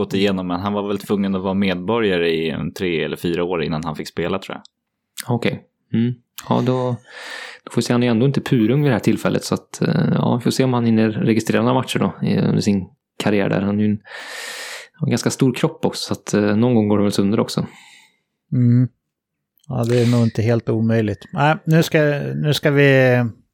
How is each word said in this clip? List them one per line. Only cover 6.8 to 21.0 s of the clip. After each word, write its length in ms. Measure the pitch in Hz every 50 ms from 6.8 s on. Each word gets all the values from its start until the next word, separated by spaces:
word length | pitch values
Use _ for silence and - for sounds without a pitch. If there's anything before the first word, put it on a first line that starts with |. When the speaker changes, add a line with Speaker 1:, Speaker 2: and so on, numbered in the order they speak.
| 127 127 120 117 - - - - - - - - - - - - _
Speaker 2:
då 60 | -
får 60 | -
vi 60 | 120 113
se. 100 | - 123
Han 100 | 120 123
är 40 |
ju 40 | 123
ändå 160 | 117 107 120
inte 140 | 143 135 120
purung 420 | - - 143 127 110 107 127 147 147
vid 80 | 143
det 40 | 123
här 60 | 98
tillfället, 440 | - - 107 98 - 98 98 101 -
så 100 | - 110
att, 260 | - - _ - - -
eh, 260 | - - - - - -
ja, 220 | - - 117 117
vi 60 | 123 -
får 80 | 123
se 140 | 117 - 135
om 80 | 127 123
han 120 | 120 117
hinner 260 | 117 113 110 110 113
registrera 520 | 104 104 - 117 110 110 110 - 107 107 110
några 120 | 123 127
matcher 240 | 131 127 - - -
då 280 | 104 98 - - -
i, 120 | 120 104 -
under 220 | - - - -
sin 260 | - 110 101 98 90 - - _ _ _ _ -
karriär 300 | - 107 104 101 98 101
där. 120 | 104 104
Han 200 | 98 101 101 104
är 40 | 107
ju 60 | 107
en, 80 | 104 104 - - - - - - - - - - - - - - - - - - _
har 120 | - 151
en 40 | 131
ganska 200 | 120 117 - 117
stor 240 | - - 135 131 120
kropp 300 | - - 156 - - -
också, 300 | 98 - - - - 104
så 60 | -
att, 140 | _ - -
eh, 220 | 104 104 104 107
någon 180 | 104 117 127 127
gång 140 | 113 107 104
går 100 | 107 101
det 40 | 101
väl 80 | 104 95
sönder 280 | - 101 98 107 110
också. 260 | 104 - - - - - - - - - - - - _ _ _ _ _ _ _ _ _ -
Speaker 3:
Mm. 360 | 127 123 120 120 123 127 123 - _ _ _ _ _ _ _ _ _ _ _ _ _ _ -
Ja, 160 | 135 127 120
det 180 | 117 120 123 117
är 80 | 117
nog 120 | 123 120 117
inte 200 | 113 - - 107
helt 260 | 113 120 117 - -
omöjligt. 560 | 117 110 113 113 113 113